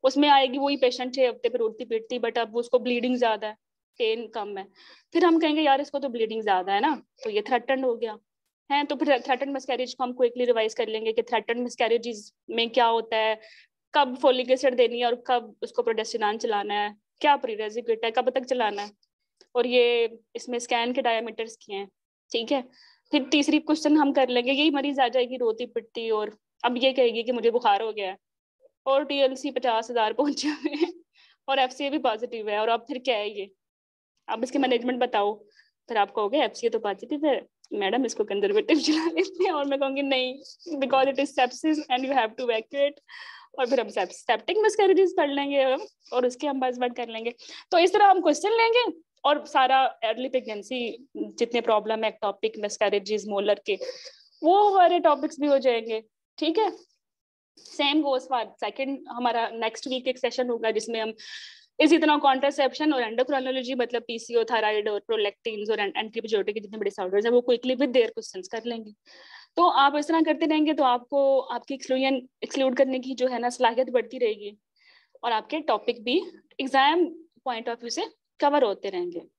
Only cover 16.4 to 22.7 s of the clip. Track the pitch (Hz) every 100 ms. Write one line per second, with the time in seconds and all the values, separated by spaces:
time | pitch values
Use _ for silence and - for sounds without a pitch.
16.4 | 233 208 208 208 208 208 _ _ 294 -
17.4 | 254 214 214 220 233 220 226 226 240 254
18.4 | 247 254 214 202 202 _ _ _ _ _
19.4 | _ 247 240 247 240 240 233 226 _ -
20.4 | - 240 240 240 233 254 240 226 226 214
21.4 | 226 - - 196 196 _ _ _ _ 226
22.4 | 233 277 254